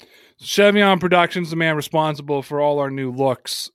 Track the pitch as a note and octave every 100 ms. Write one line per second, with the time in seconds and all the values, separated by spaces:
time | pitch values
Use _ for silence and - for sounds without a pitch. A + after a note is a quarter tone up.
0 | _ _ _ _ - G3+ G3+ G#3 G3+ F#3
1 | F3+ F3+ E3+ F#3 D#3+ E3 D#3+ D3+ - D#3+
2 | D#3 D3 C#3+ C#3+ C3 D3 D3 D3 C#3 C3+
3 | C3 B2 C3+ A#2+ - - -